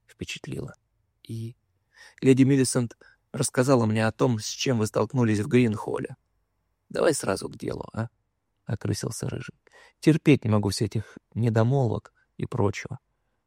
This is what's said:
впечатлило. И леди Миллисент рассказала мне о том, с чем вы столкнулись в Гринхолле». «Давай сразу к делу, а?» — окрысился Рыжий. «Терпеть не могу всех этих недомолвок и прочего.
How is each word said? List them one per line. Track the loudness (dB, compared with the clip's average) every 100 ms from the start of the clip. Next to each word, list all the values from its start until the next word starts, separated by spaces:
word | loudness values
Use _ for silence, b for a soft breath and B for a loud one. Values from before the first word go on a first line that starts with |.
| _
впечатлило. | _ -14 -12 -10 -10 -12 -16 _ _ _ _
И | -14 -12 -12 -16 _ _ _ B B B
леди | 4 6
Миллисент | 6 4 2 0 -4 -10 b b _
рассказала | -6 -2 0 4 4 4
мне | 2 0
о |
том, | 2 0 0
с | -6
чем | -4 -2 0
вы | 0
столкнулись | 0 -2 0 2 0
в | 2
Гринхолле». | 2 2 0 -6 -8 -8 -14 _ _ _ _ _ _ _
«Давай | 0 0
сразу | 2 -2 -4 -6
к | -8
делу, | -8 -8 -8
а?» — | -8 -8 _ _ _ _ _ -8
окрысился | -6 -4 -4 -4 -6 -8
Рыжий. | -8 -12 _ _ b b b
«Терпеть | 2 4 4 4
не | 4
могу | 2 0
всех | -2 -4
этих | -4 -8 -20 _
недомолвок | -2 0 2 2 2 0 -2 -8 _ _ -10
и | -8
прочего. | -2 -2 -2 -12 -14 _ _ _ _